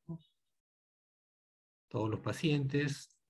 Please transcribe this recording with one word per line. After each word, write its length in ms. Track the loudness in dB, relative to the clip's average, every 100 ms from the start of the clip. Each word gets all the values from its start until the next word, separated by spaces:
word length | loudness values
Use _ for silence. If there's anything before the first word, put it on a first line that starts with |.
| -10
¿no? 120 | -12 -14 _ _ _ _ _ _ _ _ _ _ _ _ _ _ _ _
Todos 220 | -4 -2
los 100 | -2
pacientes, 960 | -4 0 2 4 2 2 0 -4 -12 _ _